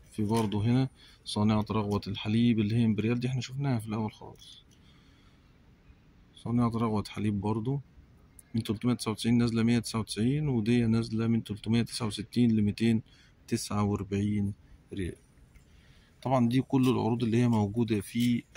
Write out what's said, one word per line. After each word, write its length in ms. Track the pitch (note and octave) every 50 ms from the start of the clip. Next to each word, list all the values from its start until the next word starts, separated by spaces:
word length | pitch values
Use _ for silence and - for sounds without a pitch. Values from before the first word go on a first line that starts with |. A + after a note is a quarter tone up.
| - -
في 120 | - - G#2+
برضه 400 | G2+ A2+ A#2 A2 G2+ G2+ G#2 G#2
هنا 240 | A#2 A#2+ B2+ C3+ C3+ - - - - - _ _
صانعة 420 | - - G#2 G#2 G#2+ A2 G#2+ G#2 -
رغوة 300 | G#2 A2 G#2 G2+ G#2 G2+ -
الحليب 540 | F#2+ G2+ - - G#2 G#2+ A2+ A#2 A#2+ A#2 A2
اللي 160 | G#2+ G#2 A2+
هي 80 | A#2+ A#2
إمبريال، 360 | A2 G#2+ G2+ G#2 A2+ B2 B2
دي 80 | A#2 B2+
إحنا 120 | C3 B2+
شفناها 380 | A#2+ - C3 C3+ C#3+ C#3 B2 A2+
في 80 | G#2+
الأول 260 | A2 G#2+ A2+ A2 G#2+
خالص. 500 | - - A2 A2 A2 - - - - - - - - - - - - - - - - - - - - _ _ - _ _ _ - - _ _ - - - _ - - - - - _
صانعة 320 | - - A2 A#2 A#2+ A#2+ A#2
رغوة 360 | A2+ A2+ A#2+ A2+ G#2+ G#2 G2 -
حليب 320 | - G2+ G2+ G#2+ G#2 G2+
برضه 400 | G2+ G#2 G#2+ A2+ A2 B2+ C#3 C#3+ - - - - - - - - - - - - - _ -
من 80 | A2+
تلتمية 320 | A2 - A2 G2+ - B2 B2
تسعة 180 | - - A2+
وتسعين 260 | G#2+ - - A2+ A#2+ A#2+
نازلة 240 | A#2+ A#2+ A2+ A2+
مية 160 | A2 A#2 A#2+ A#2
تسعة 220 | A2 - - A2
وتسعين، 480 | G2+ - - G2+ A2 B2 C#3 D3+ D#3 C#3+
ودي 380 | B2+ A#2 G#2 A2+ B2 A#2+ A#2
نازلة 400 | A2+ A2+ A2+ A2+ - A2 A2 A2+
من 180 | A2+ A#2 A2+ -
تلتمية 380 | - G2+ G#2 - G#2+ A2+ A#2
تسعة 240 | A2 - - - A#2
وستين 500 | G#2 G2+ - G2 - - A#2 B2 A#2 A2
لميتين 460 | A2 G#2 G#2 F#2+ - A2 A#2 A2+ A2 - - - - - - _ _ - -
تسعة 340 | A#2+ A2 - - G#2 G#2
وأربعين 720 | G#2 G2+ G#2 G2 G2 G2 G2+ G2 G#2 G#2 G#2 G#2 G2+ G2+ G#2 - - - - - _ _
ريال. 240 | - G2 F#2 E2 - - _ _ _ - - - - - - - - - - - - - - - _ -
طبعًا 260 | - B2+ C3+ C3 A#2+ A#2
دي 140 | A#2+ C3+
كل 260 | B2+ - - C3+ B2+ C3
العروض 340 | A#2 G#2+ G#2+ A2 A#2+ A#2+
اللي 140 | B2+ A2+ G#2+
هي 120 | A#2+ B2 A#2+
موجودة 520 | A#2 A2 G#2 G2+ G#2 A#2 A#2+ A2+ A2 G2+
في 440 | F#2+ - - A#2 A#2+ B2 A#2+ A#2 - _ -